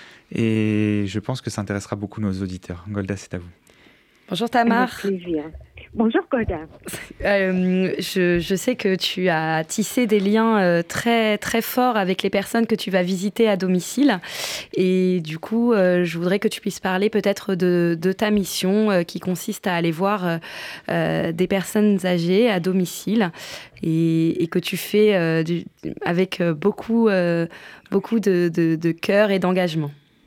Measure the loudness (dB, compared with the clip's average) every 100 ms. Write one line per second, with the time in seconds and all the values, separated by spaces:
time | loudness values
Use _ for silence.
0 | -20 -20 -10 -2 0 2 2 2 2 0
1 | -2 -4 -6 -6 -6 -6 -4 -4 -4 -8
2 | -8 -4 -4 -2 -4 -8 -12 -12 -8 -8
3 | -6 -6 -8 -12 -12 -20 _ _ -20 _
4 | _ _ -10 -6 -2 2 2 2 0 -2
5 | -4 -4 -4 -6 -6 -14 -20 -20 -12 -2
6 | 0 0 -2 -2 -2 -6 -8 -18 -14 -14
7 | -14 -6 0 2 2 2 2 2 0 -2
8 | -4 0 2 2 0 -2 -2 -2 0 0
9 | -2 -2 0 2 2 0 -2 -4 -2 0
10 | 2 2 4 2 4 4 4 2 0 -4
11 | 0 2 2 0 -2 -4 -2 0 2 2
12 | 0 0 0 0 0 0 0 0 0 0
13 | 0 -2 -2 2 2 2 2 0 -2 2
14 | 2 2 -4 -10 -8 -8 -8 0 2 4
15 | 4 2 -2 -8 -4 0 2 4 4 4
16 | 2 0 0 2 0 -2 -8 -4 -2 0
17 | 0 2 0 -2 -2 0 2 4 2 0
18 | 0 0 2 2 0 -2 0 2 2 2
19 | 0 -6 -6 -6 -6 -6 -2 0 0 0
20 | 0 0 -2 -4 -6 -14 -14 -12 -4 0
21 | 0 0 -2 0 0 0 -2 2 2 2
22 | 2 0 2 4 4 2 0 0 -2 -4
23 | -2 0 0 -2 -14 -16 -18 -8 -2 0
24 | 2 2 2 0 -2 -2 -4 -8 -2 2
25 | 4 4 2 0 0 -2 -6 _ -12 -6
26 | -2 0 0 0 -2 0 -2 -2 -2 2
27 | 4 2 2 0 -2 -6 -20 -20 -4 -4
28 | 0 0 2 2 2 2 0 2 0 -2
29 | 2 4 4 2 2 0 0 -2 -4 -8
30 | _ _